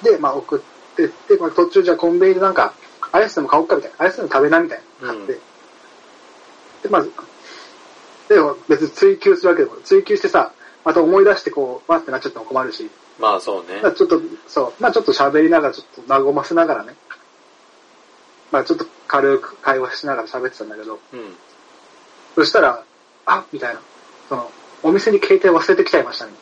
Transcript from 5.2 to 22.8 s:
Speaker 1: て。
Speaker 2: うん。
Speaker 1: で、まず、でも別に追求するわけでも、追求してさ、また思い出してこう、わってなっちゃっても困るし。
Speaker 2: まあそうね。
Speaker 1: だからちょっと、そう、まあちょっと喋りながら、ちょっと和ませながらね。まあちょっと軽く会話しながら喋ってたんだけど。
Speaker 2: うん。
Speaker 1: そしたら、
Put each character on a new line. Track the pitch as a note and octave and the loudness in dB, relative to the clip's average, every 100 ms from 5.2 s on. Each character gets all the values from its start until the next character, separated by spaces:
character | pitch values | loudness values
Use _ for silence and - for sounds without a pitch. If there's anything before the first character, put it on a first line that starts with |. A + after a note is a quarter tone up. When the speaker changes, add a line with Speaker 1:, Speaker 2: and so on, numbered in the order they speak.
| G2 | -10
Speaker 1:
て。 | |
Speaker 2:
う | A#2+ | -12
ん。 | - _ - _ _ - - - - - - - - - | -12 _ -20 _ _ -20 -20 -20 -20 -20 -20 -20 -20 -12
Speaker 1:
で、 | G3+ | -2
ま | G3 | -2
ず、 | - - - - - - - - - - - - - | -2 -12 -20 -20 -20 -20 -20 -20 -20 -20 -20 -20 2
で | G#3 | 2
も | D3+ C#3 - | 2 -4 -2
別 | C#3+ | -2
に | D3+ | -2
追 | - G3 G3 | 2 2 2
求 | G3+ F3 | 2 2
す | |
る | F3+ | 2
わ | E3+ | 0
け | |
で | C#3 | 0
も、 | - | -4
追 | - G3 | 2 2
求 | G3 G3+ | 2 -2
し | |
て | - | 0
さ、 | F3 - _ - _ | 0 -2 _ -20 _
ま | - | -2
た | D#3+ | 2
思 | D#3+ F#3+ | 4 6
い | G3 | 4
出 | F#3 | 4
し | |
て | - | -2
こ | - C3 B2+ - | -6 -6 -6 -2
う、 | |
わ | E3 | -2
っ | |
て | E3 | -2
な | C3 | -8
っ | |
ち | C#3 | -8
ゃ | |
っ | |
て | A#2 | -12
も | A2+ | -6
困 | C3 | -4
る | B2+ | -4
し。 | A2 A2 _ _ _ | -10 -16 _ _ _
Speaker 2:
ま | A2 G2 | -2 -2
あ | |
そ | - G2 E2+ | -4 -8 -8
う | |
ね。 | F#2+ | -2
Speaker 1:
だ | |
か | G#3 | -2
ら | |
ち | - | 2
ょ | F3 | 2
っ | |
と、 | E3 - - - | 2 -2 -16 -8
そ | - B2 - | -4 -4 -2
う、 | |
ま | A#3+ | 0
あ | |
ち | A#3 | 0
ょ | |
っ | - | 0
と | |
喋 | - C#3 D3+ | 0 2 4
り | D#3+ | 4
な | E3 | 4
が | C#3+ | 0
ら、 | |
ち | - | -6
ょ | - - | -16 -20
っ | B2 | -2
と | |
和 | C3+ C#3 | 0 2
ま | C#3 - | -2 -2
せ | E3+ | 0
な | E3 | 0
が | B2 | -2
ら | |
ね。 | G#2 A2 _ - _ _ _ _ _ _ _ _ _ _ _ _ _ | -6 -20 _ -20 _ _ _ _ _ _ _ _ _ _ _ _ _
ま | C#3 | -4
あ | |
ち | C3 | -2
ょ | - | -4
っ | |
と | - - _ | -6 -16 _
軽 | C#3+ C#3 C3+ | 0 2 0
く | - - | -2 -10
会 | - C3 | -2 -2
話 | B2+ - | -2 -8
し | D3 | -6
な | C3 | -6
が | |
ら | A2 | -8
喋 | B2+ B2+ | -8 -10
っ | |
て | - | -10
た | |
ん | G#2+ | -16
だ | G#2 | -16
け | |
ど。 | A2 G#2+ _ | -16 -16 _
Speaker 2:
う | B2+ | -20
ん。 | G#2+ E2+ _ _ _ - _ - _ _ - - | -18 -20 _ _ _ -20 _ -20 _ _ -8 0
Speaker 1:
そ | D3+ | 2
し | |
た | A3+ | 4
ら、 | D3+ A#2 | 2 0